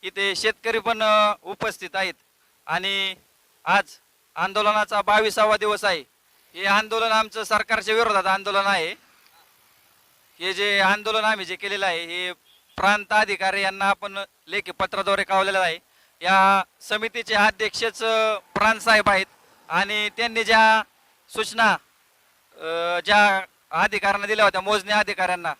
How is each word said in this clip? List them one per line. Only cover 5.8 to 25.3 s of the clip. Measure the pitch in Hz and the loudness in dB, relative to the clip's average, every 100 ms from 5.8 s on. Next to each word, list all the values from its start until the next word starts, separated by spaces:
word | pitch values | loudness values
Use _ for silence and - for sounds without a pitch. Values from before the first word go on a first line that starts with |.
आहे. | 208 170 127 _ _ _ _ | -2 -4 -6 _ _ _ _
हे | 165 | -6
आंदोलन | 196 202 214 226 226 | 0 0 0 -2 0
आमचं | 220 214 220 | 0 0 -6
सरकारच्या | 208 214 220 220 196 | -2 -2 0 -2 0
विरोधात | 220 233 202 185 | 0 2 2 2
आंदोलन | 190 196 196 196 | 0 0 0 2
आहे. | 196 165 208 _ _ _ _ _ _ _ _ _ _ _ _ _ _ | 0 -2 -8 _ _ _ _ _ _ _ _ _ _ _ _ _ _
हे | 175 | -6
जे | 185 208 202 | -2 0 2
आंदोलन | 190 208 208 220 | 2 2 0 0
आम्ही | 214 214 175 | 0 -2 -4
जे | 180 | -8
केलेलं | 202 196 190 | -6 -4 -2
आहे, | 170 | -4
हे | 170 175 180 175 _ _ _ - | -6 -8 -8 -10 _ _ _ -2
प्रांत | 190 208 202 | 0 0 0
अधिकारी | 208 214 202 190 190 | 0 0 0 -2 0
यांना | 196 196 | -2 -2
आपण | 196 196 202 196 196 _ - | -2 -2 -4 -10 -12 _ -8
लेखी | 190 190 | -8 -8
पत्राद्वारे | 180 190 196 190 196 | -6 -6 -4 -2 -2
कळवलेलं | 190 190 190 190 | 0 0 2 0
आहे. | 180 165 _ _ _ _ | 0 -4 _ _ _ _
या | 170 190 190 196 185 _ | 2 4 6 4 0 _
समितीचे | - 214 226 240 226 | -6 -4 -4 -6 -2
अध्यक्षच, | 214 208 208 214 - 226 214 | 2 2 2 -4 -2 -6 -2
अ, | 220 226 220 208 _ | -2 0 0 -2 _
प्रांत | 196 208 220 | 0 0 0
साहेब | 208 214 208 | 2 2 4
आहेत | 196 190 _ _ _ - | 0 -2 _ _ _ -6
आणि | 165 196 214 208 208 | -4 -2 -2 -4 -4
त्यांनी | 233 226 | -4 -2
ज्या | 214 220 220 220 208 _ _ _ _ | 2 4 6 4 0 _ _ _ _
सूचना, | - 214 220 226 170 _ _ _ _ _ _ _ - | -8 -6 0 2 2 _ _ _ _ _ _ _ -14
अ, | 160 165 170 175 | -8 -4 -2 -4
ज्या | 175 208 208 190 185 _ _ | 2 4 6 2 -4 _ _
अधिकाऱ्यांना | 160 202 202 196 202 202 | -2 0 0 0 0 -2
दिल्या | 214 | 2
होत्या, | 208 190 | 2 2
मोजणी | 190 208 190 | -2 -2 0
अधिकाऱ्यांना | 208 202 190 185 | -2 -2 -2 -2